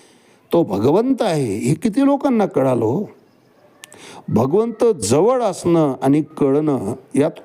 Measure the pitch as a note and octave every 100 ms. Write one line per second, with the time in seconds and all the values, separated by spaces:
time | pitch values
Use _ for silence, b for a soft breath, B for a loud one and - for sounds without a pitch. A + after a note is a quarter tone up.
0 | b b b b b E3+ E3 G2 A#2 F3
1 | B3 C4+ A3+ D#3+ B2+ G2+ A#2+ D#3 A#3 G3+
2 | C#4 C#4 C#4+ A#3 G3 - C3+ B2 A2 D3
3 | G#3+ - _ _ _ _ _ _ B B
4 | B B B G#2+ B2+ F#3 A#3 A3 A#3 G3
5 | G2+ C#3 G3 B3+ A3+ F3 - E3+ D3+ B2+
6 | C#3 D3 D3 - C#3+ C#3 D#3 C3 G2 B2+
7 | - B2+ - -